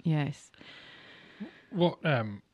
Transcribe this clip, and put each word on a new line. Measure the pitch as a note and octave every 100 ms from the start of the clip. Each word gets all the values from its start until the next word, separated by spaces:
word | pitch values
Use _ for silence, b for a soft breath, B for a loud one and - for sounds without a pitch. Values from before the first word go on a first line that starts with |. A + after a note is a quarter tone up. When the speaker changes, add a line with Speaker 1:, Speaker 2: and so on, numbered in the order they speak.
Speaker 1:
yes. | E3 D#3 C#3+ - - - B B B B B B B B A#3+ B B
Speaker 2:
What, | F3 E3+ - E3
um, | B2+ G#2+ G2+ _